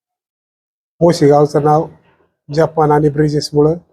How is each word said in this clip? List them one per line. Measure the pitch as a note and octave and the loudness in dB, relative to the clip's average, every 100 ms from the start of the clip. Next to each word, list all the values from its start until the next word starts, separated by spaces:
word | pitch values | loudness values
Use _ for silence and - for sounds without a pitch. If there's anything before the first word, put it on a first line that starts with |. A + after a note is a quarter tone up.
| _ _ _ _ _ _ _ _ _ _ | _ _ _ _ _ _ _ _ _ _
मोशी | E3+ D#3+ D3 | 0 2 2
गावचं | D3 D3 D3+ | 4 2 0
नाव | C#3+ D3+ E3 - _ _ _ _ - | 0 0 -2 -12 _ _ _ _ -8
जपान | D3 D#3 D#3 D3+ | -2 -2 0 0
आणि | D3+ D3+ | 0 0
ब्रिजेशमुळं | C#3+ D3+ D3 - D3 D3+ E3+ - | -2 -2 -4 -4 0 0 -2 -10